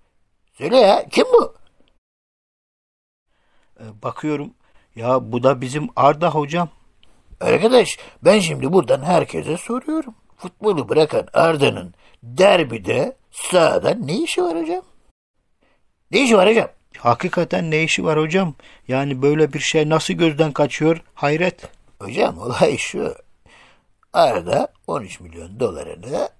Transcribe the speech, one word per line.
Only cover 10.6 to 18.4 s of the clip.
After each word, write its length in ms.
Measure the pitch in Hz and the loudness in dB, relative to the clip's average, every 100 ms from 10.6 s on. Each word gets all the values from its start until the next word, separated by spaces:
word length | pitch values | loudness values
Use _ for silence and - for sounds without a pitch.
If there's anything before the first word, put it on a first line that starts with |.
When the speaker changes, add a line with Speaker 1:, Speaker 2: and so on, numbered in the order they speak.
| 208 175 110 | -2 -2 0
Speaker 1:
bırakan 380 | 151 156 113 - | 0 2 0 -2
Arda'nın 600 | - 160 156 135 107 87 - _ _ | 2 2 2 0 -2 -10 -18 _ _
derbide 920 | 117 127 190 190 143 117 92 117 175 - _ | -16 2 4 4 0 -6 -4 -2 -2 -6 _
sahada 580 | - - 180 165 - - | -12 0 4 4 2 0
ne 240 | 196 151 190 | -2 -4 -4
işi 260 | 330 - | -4 -2
var 180 | 359 330 | -2 -4
hocam? 200 | 320 359 - _ _ _ _ _ _ _ _ _ _ _ _ | -6 -8 -10 _ _ _ _ _ _ _ _ _ _ _ _
Ne 100 | 202 | 0
işi 160 | 262 220 | 4 6
var 120 | 190 | 6
hocam? 180 | 226 - _ _ - | 4 0 _ _ -4
Speaker 2:
Hakikaten 760 | 120 120 180 - 160 180 170 | 0 0 0 -2 -2 -2 -2
ne 120 | 156 | -2
işi 220 | 160 - - | 0 -2 0
var 140 | 156 | -2
hocam? 360 | 156 185 | 0 0